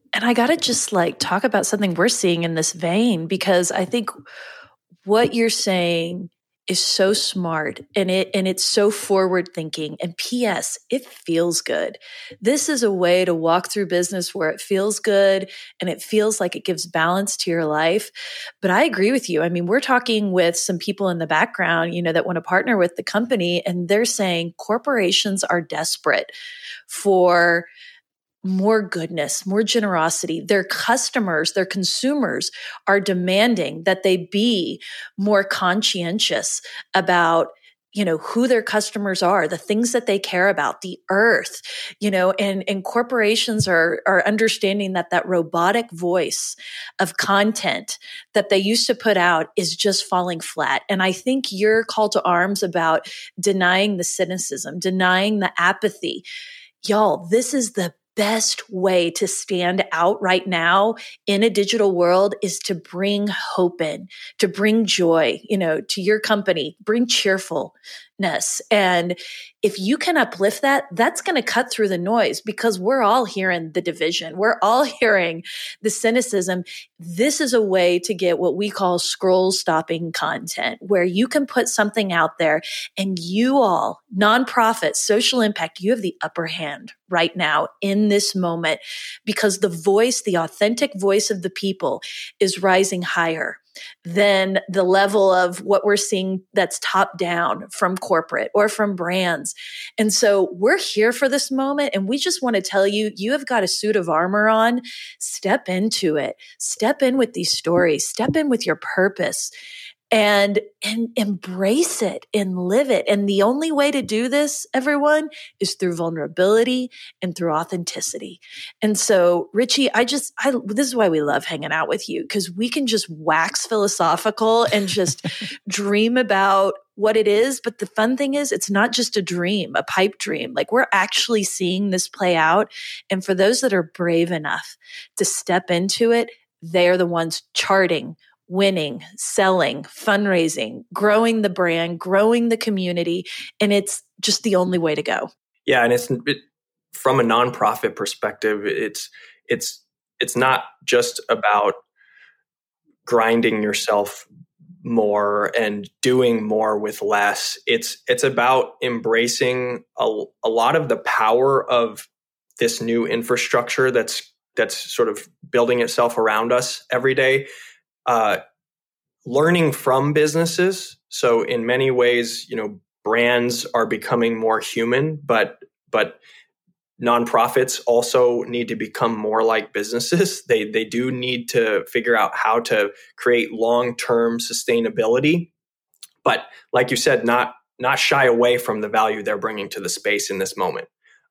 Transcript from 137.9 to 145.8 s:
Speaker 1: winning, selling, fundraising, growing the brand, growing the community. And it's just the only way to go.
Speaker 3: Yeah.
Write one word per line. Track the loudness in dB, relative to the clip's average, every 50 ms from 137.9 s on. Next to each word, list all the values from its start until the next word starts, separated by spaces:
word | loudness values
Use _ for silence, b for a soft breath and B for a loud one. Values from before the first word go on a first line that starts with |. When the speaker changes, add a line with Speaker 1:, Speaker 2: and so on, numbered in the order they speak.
| 2 -2 -4 -8 -14 b b b b b _ -6
Speaker 1:
winning, | -2 2 2 2 2 0 -2 -4 -6 -10 -14 -16 -14
selling, | -10 -10 -6 -2 0 2 2 4 2 2 0 -2 -4 -10
fundraising, | -14 -16 -8 -2 0 0 0 2 2 2 2 2 0 -2 -4 -6 -8 -10 -14 -16 -12
growing | -6 0 2 4 4 4 4 2 2 2 0
the | -2
brand, | 0 0 0 0 0 0 -2 -4 -4 -6
growing | -4 0 2 4 4 4 4 2 2 2
the | 0 0
community. | -2 -2 -2 -2 -2 -2 -2 -2 -2 -2 -2 -4 -6 B B B B B B -2
And | 0 2
it's | 2 2 0 0 -6 -10 -10 _ _ _
just | -4 -2 -2 -2
the | 0 2 2
only | 2 2 2 0 0
way | 0 0 -2
to | -2 -2
go. | -2 -4 -4 -4 -6 -10 _ _ _ _ _ _ 0
Speaker 3:
Yeah. | 2 4